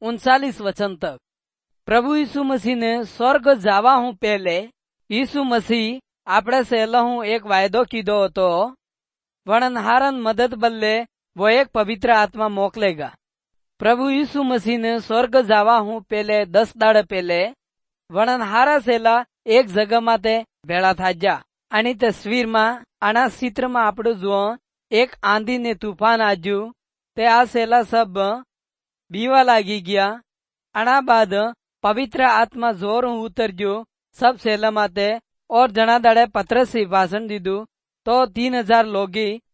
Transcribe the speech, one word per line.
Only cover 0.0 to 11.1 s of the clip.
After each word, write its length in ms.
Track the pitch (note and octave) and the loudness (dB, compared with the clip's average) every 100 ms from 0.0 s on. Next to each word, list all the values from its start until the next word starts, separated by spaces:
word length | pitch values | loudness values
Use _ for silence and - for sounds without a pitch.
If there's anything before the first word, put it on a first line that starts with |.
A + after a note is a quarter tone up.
ઉનચાલીસ 600 | A3 A#3 B3+ C4 C#4 G#3+ | -8 -4 2 2 2 -6
વચન 340 | G3+ F3+ G3+ F3+ | -8 -4 -6 -6
તક. 240 | E3+ C#3 _ _ _ _ _ _ - | -10 -10 _ _ _ _ _ _ 0
પ્રભુ 300 | A3 B3 D4+ | 0 2 -2
ઈસુ 280 | C#4 C#4+ | -2 -4
મસીહને 600 | C#4 C4 G#3 B3+ A#3 A#3 | -2 -2 -2 -2 -2 -4
સ્વર્ગ 500 | A3 - A#3+ C#4+ B3+ | -6 -2 0 2 4
જાવા 420 | C4 F#3+ G3 A3+ C4 | 2 2 2 4 2
હું 200 | A#3+ G3+ | 0 -4
પહેલે 560 | A3 G#3 F#3 E3+ A3 _ _ _ _ | -2 -2 -2 -4 -6 _ _ _ _
ઈસુ 340 | G#3+ B3+ C#4+ | -4 -4 -4
મસીહ 580 | C4+ A#3 - A#3 A3 B3+ _ _ - | 0 -2 0 -2 -2 -6 _ _ -2
આપણે 380 | G3 G#3 C4 | -2 0 -2
સહેલા 380 | A#3+ A#3 A3 A#3 | 0 0 2 0
હું 240 | A#3+ A#3+ G#3+ | 0 -2 -4
એક 200 | A3+ G#3 | -4 0
વાયદો 380 | F#3+ G3 G#3+ | 0 2 0
કીધો 400 | A#3+ A#3 G3+ G#3 | -2 -4 -2 0
હતો. 520 | F#3+ E3+ F#3 E3+ A3+ C4 _ _ _ _ _ _ - | 0 0 0 0 -2 -6 _ _ _ _ _ _ -2
વણનહારન 760 | A3 B3+ B3 G#3 A#3+ C#4 C4 | 0 0 -4 0 2 2 -2
મદદ 340 | A3+ G#3+ B3 A3+ | -4 -2 -2 0
બદલે 520 | A#3 A3+ G#3+ A3 A#3 | -2 0 -2 -2 -4